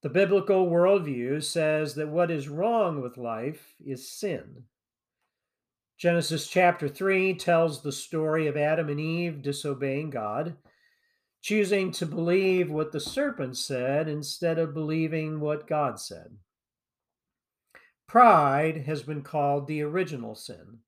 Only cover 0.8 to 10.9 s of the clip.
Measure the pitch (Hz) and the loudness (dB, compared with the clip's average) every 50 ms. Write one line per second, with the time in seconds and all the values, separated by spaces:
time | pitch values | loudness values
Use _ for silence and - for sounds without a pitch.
0.8 | 175 185 202 202 170 147 135 120 120 127 143 156 147 - - 170 156 156 156 151 | 6 6 6 4 4 -2 -4 -4 -2 -2 -2 -4 -4 -4 -2 0 2 2 2 2
1.8 | 156 147 - 147 151 151 151 170 175 165 170 151 135 147 143 156 185 226 233 226 | 0 -2 -4 -6 -6 -2 0 0 0 2 0 -4 -6 -6 -6 -2 0 0 2 2
2.8 | 208 175 160 147 127 123 120 131 123 117 113 110 117 143 156 156 - _ _ _ | 2 0 0 -4 -6 -8 -10 -8 -8 -6 -6 -4 -6 -6 -8 -10 -18 _ _ _
3.8 | 160 139 135 123 - - - - - 202 165 120 - - - 123 120 _ _ _ | -12 -10 -10 -10 -10 -16 -12 -8 -6 -6 -6 -6 -8 -12 -20 -20 -20 _ _ _
4.8 | _ _ _ _ _ _ _ _ _ _ _ _ _ _ _ _ _ _ _ _ | _ _ _ _ _ _ _ _ _ _ _ _ _ _ _ _ _ _ _ _
5.8 | _ _ _ _ - 170 170 170 156 - 160 151 - - - 180 185 175 175 175 | _ _ _ _ 0 2 2 2 0 0 -4 -4 -6 0 2 4 6 6 4 2
6.8 | 151 139 143 - 190 196 190 190 190 190 185 180 - 180 175 165 165 165 147 127 | -4 -6 -6 -2 -2 0 2 2 2 0 -2 -2 2 2 4 4 4 2 0 -4
7.8 | - 147 139 - - - - 160 156 156 156 160 156 151 143 151 147 151 156 165 | -8 -8 -8 -8 -10 -6 -4 -2 0 0 0 0 0 0 0 0 0 2 2 0
8.8 | 160 147 147 147 156 160 165 170 175 175 160 143 123 139 143 139 - 147 139 127 | -2 -4 -4 -4 -4 -4 -2 -2 -4 -4 -6 -6 -6 -6 -6 -4 -4 -6 -4 -4
9.8 | 139 135 135 139 156 156 131 120 107 107 107 123 160 170 151 - _ _ _ _ | -4 -2 -2 -4 -4 -6 -6 -6 -6 -4 -4 -4 -4 -6 -8 -12 _ _ _ _
10.8 | _ _ | _ _